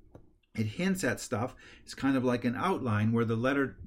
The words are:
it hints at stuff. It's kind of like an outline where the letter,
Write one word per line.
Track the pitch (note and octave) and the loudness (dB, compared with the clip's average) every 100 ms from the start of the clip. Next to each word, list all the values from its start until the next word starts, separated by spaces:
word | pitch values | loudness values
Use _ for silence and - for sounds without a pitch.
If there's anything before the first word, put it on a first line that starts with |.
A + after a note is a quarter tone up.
| - - - _ _ - | -20 -20 -20 _ _ -4
it | G#2+ | -4
hints | - F#3 F#3+ | -2 -2 0
at | C3 G#2+ | 0 -2
stuff. | - G#2+ B2+ - - - | -4 -2 -4 -6 -20 -20
It's | - | -16
kind | - C3+ C3+ | -2 0 2
of | |
like | B2 A#2+ | 2 0
an | B2 G#2 | 0 0
outline | F3 F3 B2+ G#2 A2 | 0 0 0 2 2
where | A#2 | 2
the | A2+ A2+ | 2 2
letter, | B2+ C#3 C3 - | 2 2 0 -4